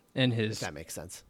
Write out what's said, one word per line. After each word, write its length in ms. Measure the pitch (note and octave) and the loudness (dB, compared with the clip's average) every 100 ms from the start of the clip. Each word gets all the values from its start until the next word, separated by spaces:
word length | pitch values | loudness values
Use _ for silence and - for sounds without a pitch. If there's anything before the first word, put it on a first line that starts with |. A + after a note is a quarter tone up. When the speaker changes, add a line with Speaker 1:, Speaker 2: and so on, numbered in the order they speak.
| _ | _
Speaker 1:
And 180 | C3 B2+ | 2 4
Speaker 2:
If 60 | A#2 | 4
Speaker 1:
his 220 | G#2+ G#2+ | 2 0
Speaker 2:
that 120 | F#2 | -4
makes 200 | D2 - | -6 -8
sense. 280 | - E2 - | -8 -8 -12